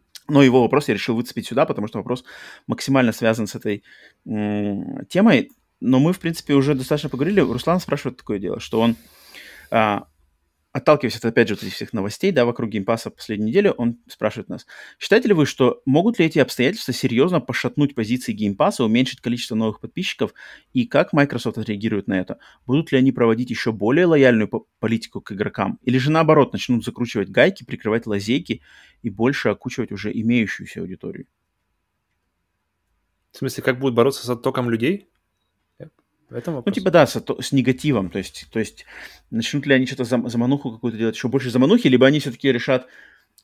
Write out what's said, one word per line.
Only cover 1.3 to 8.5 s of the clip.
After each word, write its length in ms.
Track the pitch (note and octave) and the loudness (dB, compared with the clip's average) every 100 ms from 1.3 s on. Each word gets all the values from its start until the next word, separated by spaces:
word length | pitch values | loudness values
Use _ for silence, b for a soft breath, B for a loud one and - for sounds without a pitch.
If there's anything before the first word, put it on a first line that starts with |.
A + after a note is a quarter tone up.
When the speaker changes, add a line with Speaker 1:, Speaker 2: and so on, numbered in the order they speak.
| - G2 | -8 -6
Speaker 1:
сюда, 180 | A#2 E3 | -2 0
потому 220 | - G#2 | -2 -6
что 120 | - | -8
вопрос 240 | - B2+ - B B B - | -6 -8 -8 B B B -8
максимально 460 | A#2 - C3+ A#2+ | -6 0 2 2
связан 340 | A2 A2+ A2 G#2 | 2 0 0 -4
с 80 | G#2 | -6
этой, 280 | G#2+ G2+ b b b _ - | -6 -6 b b b _ -10
м, 800 | A2 G#2 G#2 G#2 G2 - - G2 | -6 -4 -4 -4 -6 -8 -12 -4
темой. 400 | F3 A3+ C3+ - _ _ _ | 2 4 4 0 _ _ _
Но 180 | A#2 C3 | 2 4
мы, 140 | D#3 | 4
в 60 | F#3 | 0
принципе, 340 | E3 E3 - C#3 | -4 -6 0 2
уже 200 | C3+ C3+ | 2 0
достаточно 340 | C3 D3+ D#3 | -2 -4 -4
поговорили. 320 | B2 D3+ G3+ | -4 0 2
Руслан 380 | A2 A#2+ D#3+ F3+ | 2 0 0 -2
спрашивает 380 | - C#3 C3+ - | -2 -4 -6 -10
такое 220 | - G#2 | -8 -6
дело, 200 | G2+ | -4